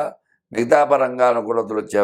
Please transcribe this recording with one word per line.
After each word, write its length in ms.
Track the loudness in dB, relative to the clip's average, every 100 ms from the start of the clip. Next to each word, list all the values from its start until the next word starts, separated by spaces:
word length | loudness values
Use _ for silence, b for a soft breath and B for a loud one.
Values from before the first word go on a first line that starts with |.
| 0 -10 _ _ -12
మిగతా 260 | -6 2 2 4
పరంగా 340 | 2 0 0 0
అనుకూలతలు 460 | 0 -2 -4 -4 -6
వచ్చే 140 | -2 0